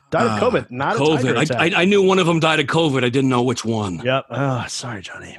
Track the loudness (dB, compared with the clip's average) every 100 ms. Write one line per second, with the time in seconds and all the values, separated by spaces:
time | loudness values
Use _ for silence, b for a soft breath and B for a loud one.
0 | _ -2 0 0 0 0 -4 -6 -4 0
1 | 2 2 0 0 0 0 0 2 2 4
2 | 4 4 2 2 2 2 0 0 2 2
3 | 0 2 2 2 0 -2 -2 -2 -2 -4
4 | -2 -2 -4 -4 -2 -2 -6 -10 -10 -12
5 | -14 -18 -18